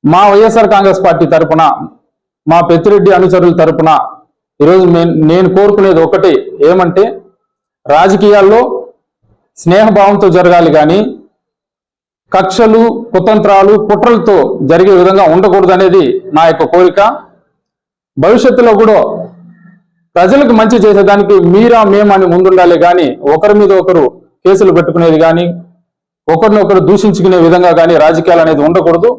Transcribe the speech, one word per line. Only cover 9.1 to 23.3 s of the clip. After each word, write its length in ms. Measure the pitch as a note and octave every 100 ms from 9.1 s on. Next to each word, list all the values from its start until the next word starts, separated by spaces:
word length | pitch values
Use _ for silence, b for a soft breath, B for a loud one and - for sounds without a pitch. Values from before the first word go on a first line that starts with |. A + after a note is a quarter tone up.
| _ _ _ _ _
స్నేహభావంతో 680 | - F#3 A3 G#3 G3+ G3+ G3+ F3
జరగాలి 340 | F3+ F3 E3 D3+
కానీ 240 | D3+ F#3 A#3 - _ _ _ _ _ _ _ _ _ _ _
కక్షలు, 500 | F#3+ F#3+ - A3+ A3 A3+ - -
కుతంత్రాలు, 600 | F#3 F#3 G#3+ G#3 G3 G3+ G#3+ G#3+
కుట్రలతో 480 | G3+ A#3+ A#3 G3 F#3+ B2+ - C3+
జరిగే 220 | E3 F#3+ F#3
విధంగా 240 | F3+ F#3+ F3
ఉండకూడదనేది 720 | E3+ G3 F#3+ F3+ F#3 F#3+ F#3+ C#3+ B2 - D#3
నా 60 | E3
యొక్క 140 | D#3 D#3
కోరిక. 280 | F3 F3+ G3+ G#3 - - _ _ _ _ _ _ _ _ -
భవిష్యత్తులో 560 | D#3 A#3 B3+ B3 A#3 G#3+
కూడా 160 | A3 G3+ - - - - - b b b _ _ _ F3
ప్రజలకు 380 | F#3 C#4 C4+ A3+
మంచి 160 | A3 A#3
చేసేదానికి 500 | G3+ G3+ G3+ G3+ G3 F#3+ E3+
మీరా 280 | F#3+ A#3 A#3 G#3
మేమా 220 | G3+ G#3 G3
అని 100 | F#3+
ముందుండాలి 440 | E3+ F#3 F#3 F3 E3+
కానీ 220 | E3+ F3+ D3+ - C#3+